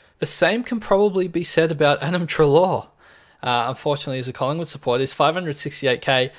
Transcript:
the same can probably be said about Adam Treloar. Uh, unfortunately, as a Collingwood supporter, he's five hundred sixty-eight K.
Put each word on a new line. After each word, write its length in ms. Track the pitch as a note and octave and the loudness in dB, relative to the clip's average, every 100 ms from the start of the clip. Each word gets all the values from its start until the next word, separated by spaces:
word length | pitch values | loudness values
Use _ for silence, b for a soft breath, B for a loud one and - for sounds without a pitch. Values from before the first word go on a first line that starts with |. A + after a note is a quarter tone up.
| B B | B B
the 100 | D3+ | -4
same 360 | - E3+ A3 | 2 2 2
can 160 | B3 A#3 | -4 -6
probably 480 | - G3 G#3 F#3 F#3 | 0 2 2 2 -2
be 160 | F3 | -2
said 280 | E3+ - D#3+ | -2 0 2
about 320 | D3+ D3 C#3+ | 2 2 2
Adam 240 | C#3 F3+ E3+ | 0 -2 -2
Treloar. 640 | - D3 D3 F#3 B2 - _ b b b b | 2 4 6 4 0 -6 _ b b b b
Uh, 240 | - A#2+ A#2+ | -2 0 0
unfortunately, 500 | C3 D3+ C#3+ - C3 | -2 -2 -2 -4 -6
as 80 | B2+ | -6
a 60 | |
Collingwood 340 | - C3 D#3+ D#3+ | -4 -4 -4 -6
supporter, 340 | C#3+ - B2 | -6 -2 0
he's 120 | C3+ | 0
five 200 | - D3+ | 0 0
hundred 240 | E3+ F3 C#3+ | 0 -4 -6
sixty-eight 440 | D3 - C3+ A#2+ | -6 -4 -2 -2
K. 300 | - C3 B2+ | 2 2 0